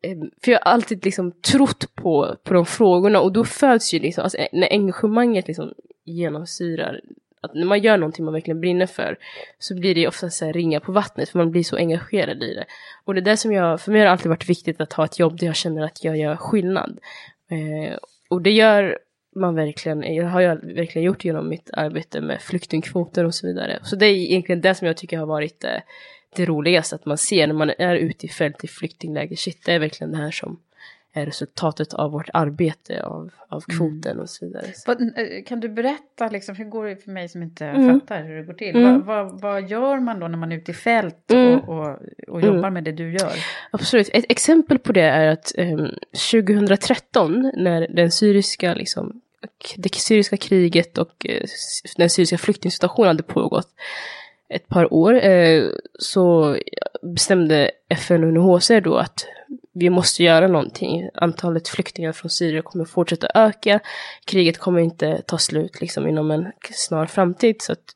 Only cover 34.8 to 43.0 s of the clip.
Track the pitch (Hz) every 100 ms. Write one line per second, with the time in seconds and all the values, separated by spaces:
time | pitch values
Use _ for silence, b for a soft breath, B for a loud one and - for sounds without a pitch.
34.8 | - 240 233 - 220 190 202 247 226 214
35.8 | 240 294 _ - 226 208 196 196 214 226
36.8 | 214 196 202 190 175 175 170 170 151 147
37.8 | 254 262 277 196 156 156 165 170 196 240
38.8 | 247 254 190 214 196 190 202 202 190 214
39.8 | 269 277 247 208 165 165 165 165 - -
40.8 | - 233 185 - _ 240 247 254 - 160
41.8 | 151 135 - - - 175 196 185 190 180
42.8 | 160 156